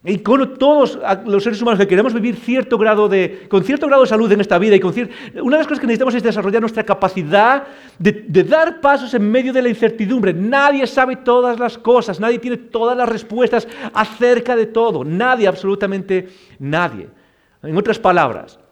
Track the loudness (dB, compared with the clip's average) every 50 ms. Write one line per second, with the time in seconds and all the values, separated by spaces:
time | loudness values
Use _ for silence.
0 | _ -4 -4 -4 0 0 2 2 2 -2 -2 0 2 4 4 4 2 0 0 -6
1 | -4 -4 -4 -4 -2 -2 0 0 0 -2 -4 -2 0 0 2 2 2 2 2 2
2 | 2 0 0 -2 -2 -2 -4 -6 -4 -2 -2 -2 0 -2 0 0 2 2 2 2
3 | 2 2 2 0 0 -2 -6 -12 -6 0 0 0 2 0 -2 -2 0 2 4 4
4 | 4 4 4 0 2 2 2 2 2 0 2 2 4 4 4 4 4 2 -2 -4
5 | -6 -6 -10 -16 -18 -16 -12 -6 -2 0 0 0 0 -2 -4 -4 -2 -2 -2 0
6 | 0 -2 -2 0 -2 -2 -2 -2 -4 -2 -2 0 -2 -2 -4 -6 -2 -2 -2 0
7 | 0 -2 -2 -4 -4 0 2 4 4 4 2 0 -2 -10 -20 -20 -20 -20 _ _
8 | 0 0 0 0 -8 0 2 2 2 4 2 2 2 0 -2 0 2 2 2 2
9 | 0 -4 -2 -2 0 2 0 0 0 0 -2 0 0 0 0 2 0 0 0 -2
10 | -2 -2 0 0 0 0 0 0 -2 0 2 4 4 4 2 2 -2 -2 0 0
11 | 0 0 -2 -4 0 2 2 2 2 0 -2 -2 -4 -6 -6 -4 0 2 2 2
12 | 2 -2 -6 -4 -2 -2 -2 -2 -4 -8 -8 -8 -10 -8 -6 -2 -2 -2 0 0
13 | -2 -2 -2 -6 -8 -8 -2 0 0 2 0 -2 -2 -4 -14 -14 -14 -6 -4 -4
14 | -4 -4 -2 0 2 2 2 2 0 -2 0 0 0 0 0 0 0 0 0 -4
15 | -4 -4 -4 -2 0 0 0 2 2 0 0 0 -4 -4 -2 -2 -4 -4 -4 -6
16 | -4 -4 -4 -4 -4 -8 -20 _ _ _ -18 _ -6 -4 -2 -2 -2 -2 -4 -10
17 | -16 -18 _ _ _ _ _ _ _ _ _ _ -10 -4 -4 -2 0 -2 -4 0
18 | 0 2 2 2 2 0 -2 -8 -12 -18 -20 _ _ _